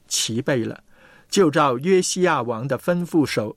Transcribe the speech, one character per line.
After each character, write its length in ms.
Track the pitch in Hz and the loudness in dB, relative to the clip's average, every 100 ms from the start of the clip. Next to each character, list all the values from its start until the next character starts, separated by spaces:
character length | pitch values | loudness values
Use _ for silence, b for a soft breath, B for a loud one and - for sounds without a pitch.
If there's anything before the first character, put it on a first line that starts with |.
| _ | _
齐 340 | - - 110 | -6 -4 -4
备 240 | 139 131 110 | -2 -2 -4
了， 180 | - b b b b b | -10 b b b b b
就 200 | 202 170 | 2 2
照 280 | 147 147 123 | 4 2 0
约 240 | 170 185 | 2 2
西 220 | 185 190 | 2 0
亚 180 | 180 147 | 0 0
王 260 | 120 110 135 | -2 -6 -4
的 100 | 123 | -4
吩 280 | - 175 175 | -2 -2 0
咐 200 | 165 131 | 2 2
守 300 | - 107 | 0 -6